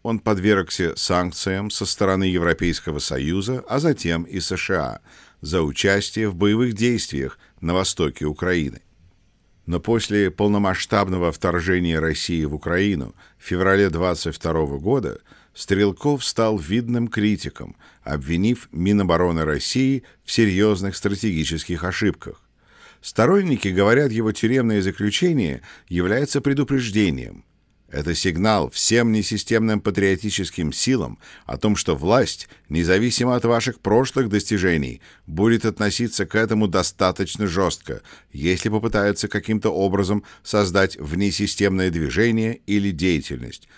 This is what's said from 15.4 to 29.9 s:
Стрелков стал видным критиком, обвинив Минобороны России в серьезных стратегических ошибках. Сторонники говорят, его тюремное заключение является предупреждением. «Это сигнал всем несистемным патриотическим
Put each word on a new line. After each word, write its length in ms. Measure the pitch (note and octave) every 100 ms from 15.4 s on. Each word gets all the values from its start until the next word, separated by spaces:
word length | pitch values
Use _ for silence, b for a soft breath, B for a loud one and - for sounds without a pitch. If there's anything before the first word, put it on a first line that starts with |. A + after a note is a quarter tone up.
| b
Стрелков 680 | - - G2 G2+ F2+ D3 C#3+
стал 360 | - - A2+ G#2+
видным 500 | D2+ A2 A#2 A#2+ A#2
критиком, 640 | - G#2+ G2+ C#2 - - - b b
обвинив 640 | - C#2+ C2+ E2+ G#2 A#2+ -
Минобороны 720 | - F#2 G#2 F#2 E2+ F2+ E2 D#2
России 560 | D2 - B2+ C3 C3+ b b
в 80 | -
серьезных 640 | - A2 F#2+ G#2+ G2 G2
стратегических 880 | - G2+ G2 A2 E2 D#2 D#2+ - E2+
ошибках. 600 | F2+ F2+ G#2 D#2 - - _ _ b b b b
Сторонники 680 | - - A#2+ G3+ F#3 B2+ G2
говорят, 440 | F#2 G2+ B2 D3
его 200 | A2 A2
тюремное 500 | G#2 A2+ C3 A#2 G#2+
заключение 800 | F#2+ - G#2 - F3+ D#3 E2+ B1+ B B B
является 540 | F2 F2+ A2+ C#3 C#3+
предупреждением. 1040 | C#3 C#3 C3+ C#3 A#2+ G2+ G2 C2+ A1+ G1+ - _ _ _ _
«Это 220 | C#2 D2 E2
сигнал 540 | F#2 E2 G#2+ G#2 C2+
всем 420 | - - A2+ A#2+
несистемным 680 | A2 G2+ G#2 - A2+ A2 G#2+
патриотическим 920 | G#2